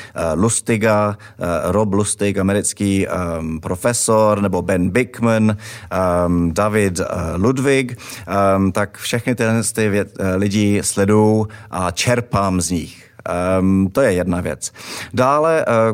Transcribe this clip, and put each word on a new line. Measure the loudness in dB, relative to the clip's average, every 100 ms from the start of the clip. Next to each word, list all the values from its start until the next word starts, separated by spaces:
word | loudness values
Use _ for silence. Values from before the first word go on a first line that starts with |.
| -14 -6
eh, | -2
Lustiga, | 0 0 0 -2 0 2 2 0 -4 -12 -8
eh, | -4 -2 0
Rob | 0 2
Lustig, | 0 0 0 -2 0
americký, | 0 0 -2 -2 0 0 0
ehm, | -2 -4 -4 -6 -6
profesor, | -6 -2 -2 0 2 4 4 2
nebo | 0 -2
Ben | 0 0 0
Bikman, | 0 -2 -2 0 2 2 0 -8 -16 -6
ehm, | -2 0 2 0 0 0
David, | 0 0 2 0 0
eh, | -4 -4 -4 0
Ludwig, | 0 2 2 0 0 -8 -14 -14 -4
ehm, | 0 2 2 2
tak | 0 -4 -6
všechny | -6 -4 -2 0
tyhle | 0 0
ty | -2 0 0
vě-, | 0 -2 -4
eh, | -2 0
lidi | 0 2 2 2
sleduju | 0 0 4 4 4 4 0 -8 -12
a | -6 -4
čerpám | -2 0 0 0 0 0 0
z | -2
nich. | -4 -6 -14 -20 -14 -6 -2 0 2
Ehm, | 2 2 2
to | 2
je | 2
jedna | 2 0 -2
věc. | -4 -8 -10 -14 -16 -14 -6
Dále, | 0 2 4 2 2
eh, | 2 2 2